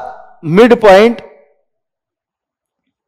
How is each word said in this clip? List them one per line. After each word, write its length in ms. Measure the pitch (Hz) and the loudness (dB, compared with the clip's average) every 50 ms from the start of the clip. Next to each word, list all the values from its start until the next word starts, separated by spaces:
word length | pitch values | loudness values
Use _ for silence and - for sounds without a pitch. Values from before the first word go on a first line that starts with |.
| - - - - - _ _ _ | -4 -12 -20 -20 -20 _ _ _
midpoint 760 | - 151 165 196 240 226 240 - 214 202 185 196 220 240 226 - - - _ _ _ _ _ _ _ _ _ _ _ _ _ _ _ _ _ _ _ _ _ _ _ _ _ _ _ _ _ _ _ _ _ _ _ | -10 -4 0 0 2 2 0 2 2 2 2 2 2 0 -4 -6 -16 -20 _ _ _ _ _ _ _ _ _ _ _ _ _ _ _ _ _ _ _ _ _ _ _ _ _ _ _ _ _ _ _ _ _ _ _